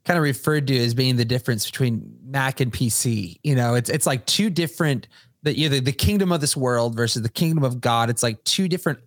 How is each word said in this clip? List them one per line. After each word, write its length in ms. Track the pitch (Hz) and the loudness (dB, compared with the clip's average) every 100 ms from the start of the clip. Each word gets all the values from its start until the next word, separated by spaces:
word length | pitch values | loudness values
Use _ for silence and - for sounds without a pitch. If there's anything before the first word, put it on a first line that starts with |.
kind 140 | - 175 | -2 2
of 40 | |
referred 440 | 147 131 - 151 135 | 2 0 0 0 2
to 100 | 131 | 2
as 160 | 117 | 2
being 240 | 117 131 123 | 2 2 2
the 80 | |
difference 400 | 117 123 - 113 | 2 0 0 -2
between 540 | - - 127 113 - - | -2 -2 0 -2 -6 -18
Mac 380 | 131 139 135 - | -8 -2 -2 0
and 100 | 127 | -2
P 200 | - 120 | 0 0
C. 500 | - 127 110 90 - | 0 0 -2 -4 -6
You 100 | 147 | 0
know, 200 | 131 120 | 2 2
it's, 140 | 120 120 | 2 0
it's 180 | 156 - | 0 0
like 200 | 131 - | 0 -2
two 240 | - 214 | 0 0
different, 580 | 165 165 - 160 127 - - _ _ | 0 -2 0 0 0 -6 -20 _ _
the, 140 | 151 127 | -4 0
you 140 | 151 | 0
know, 60 | 139 | 2
the, 40 | |
the 120 | 123 | 0
kingdom 400 | - - 208 190 | 0 2 2 2
of 100 | 170 | 2
this 140 | 143 - | 0 0
world 380 | 127 120 117 | 0 0 0
versus 280 | 113 117 120 | 0 -2 -2
the 80 | 113 | -4
kingdom 340 | - 170 160 | -2 0 2
of 160 | 135 123 | 0 0
God. 300 | 120 117 117 | 0 2 2
It's 120 | 120 | 0
like 220 | 120 107 | -2 -2
two 240 | - - 190 | -4 -2 0
different 300 | 175 - 143 | 0 -2 -4